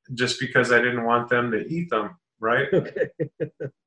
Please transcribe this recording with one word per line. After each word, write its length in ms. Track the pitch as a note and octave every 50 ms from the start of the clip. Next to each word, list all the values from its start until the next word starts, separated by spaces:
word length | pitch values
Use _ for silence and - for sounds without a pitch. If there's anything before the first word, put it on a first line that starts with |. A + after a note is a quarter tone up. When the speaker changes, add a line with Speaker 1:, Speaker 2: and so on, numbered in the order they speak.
| _ _ B2+
Speaker 1:
just 240 | A#2 B2 A#2+ - -
because 320 | C3 B2 - C3 A#2+ A#2 B2
I 60 | A#2
didn't 260 | A#2 B2 B2 B2 A#2
want 240 | A#2 A#2 A#2+ A#2 -
them 220 | B2 A#2+ A#2+ A#2+
to 160 | A2+ G#2 - -
eat 220 | D#3+ E3+ F3 E3+
them, 260 | A#2+ A2 G#2 - - _ _ _ _ _
right? 300 | A2 A2+ A#2 C3 - -
Speaker 2:
<laughs> 40 | -
Okay. 340 | F3 - - - - - - - _ E3+ - _ _ D#3+ D3+ - _ D#3 C3+ - _ _